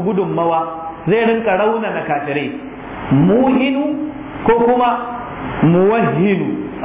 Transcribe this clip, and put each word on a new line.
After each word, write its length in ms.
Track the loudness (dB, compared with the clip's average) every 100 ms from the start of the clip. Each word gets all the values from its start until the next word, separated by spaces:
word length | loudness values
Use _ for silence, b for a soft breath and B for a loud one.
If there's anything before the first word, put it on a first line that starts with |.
| -2
gudunmawa, 560 | 0 0 0 0 0 -2 -6 -12 -8 0
zai 160 | 2 2
rinka 320 | 2 2 2
raunana 480 | 2 0 -2 -4 -4
kafirai. 480 | -4 -2 -4 -4 -8 -12 -14 -12 -10 0 4
Muhinu 960 | 4 4 4 2 2 0 -2 -4 -6 -8 -12 -6 2
ko 160 | 4
kuma 280 | 4 4 2 0 -4 -8 -10 -10 -8 0 4
muwahhinu 1120 | 4 4 4 2 2 2 2 0 -4 -6 -2